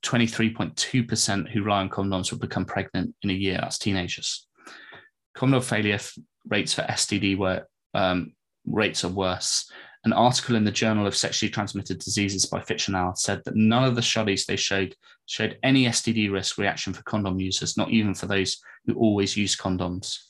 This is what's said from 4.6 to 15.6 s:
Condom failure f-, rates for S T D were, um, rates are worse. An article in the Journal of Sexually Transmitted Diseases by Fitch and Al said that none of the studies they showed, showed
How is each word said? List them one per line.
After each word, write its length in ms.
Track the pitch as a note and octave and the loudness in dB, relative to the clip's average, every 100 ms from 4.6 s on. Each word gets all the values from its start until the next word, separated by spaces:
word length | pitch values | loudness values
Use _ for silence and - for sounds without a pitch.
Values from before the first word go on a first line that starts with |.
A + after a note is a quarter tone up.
| - - - - - _ _ | -20 -20 -20 -20 -20 _ _
Condom 260 | - C3 C3+ | 0 4 4
failure 360 | B2+ G#2+ G#2 G#2 | 2 0 2 0
f-, 200 | - - - _ - | -4 -14 -20 _ -2
rates 240 | G#2+ E2 | -2 0
for 80 | - | -2
S 220 | - - - | -2 -2 0
T 120 | G2+ | 2
D 160 | G2+ | 2
were, 320 | F#2+ F#2+ F#2 - _ _ | 2 0 -2 -6 _ _
um, 400 | - F#2+ F2+ - _ _ _ | 0 2 0 -4 _ _ _
rates 400 | - G2+ G2+ D#2+ | -4 0 0 0
are 40 | F2+ | -4
worse. 600 | F#2+ F#2 F#2 - - - - - - | -2 -2 -2 -2 -4 -4 -18 -20 -4
An 100 | A2+ | 0
article 420 | - A#2+ B2+ - A#2 | 4 4 4 2 2
in 80 | |
the 60 | G#2 | 2
Journal 360 | G2+ A2+ G#2+ G2+ | 2 2 2 2
of 80 | |
Sexually 360 | - - - G#2+ | 0 -2 0 -2
Transmitted 480 | - G#2 G2+ - F#2+ | -2 -4 -4 -6 -8
Diseases 480 | - G#2 G2+ G2 - | -2 0 0 0 -2
by 160 | F#2+ | -2
Fitch 260 | - F2+ - | -4 -4 -2
and 80 | F#2+ | 0
Al 180 | F2+ | 0
said 280 | F#2+ - G2 | -2 -2 -2
that 120 | - G#2+ | -2 2
none 280 | A2 A#2 | 4 6
of 100 | C3 | 4
the 60 | A#2+ | 2
studies 460 | A2+ A2+ G#2 F#2+ - | 0 0 2 0 0
they 100 | G2 | -2
showed, 400 | - G2 F#2 - - - - | 0 0 -2 -6 -20 -20 -12
showed 320 | - A2 - | -4 -4 0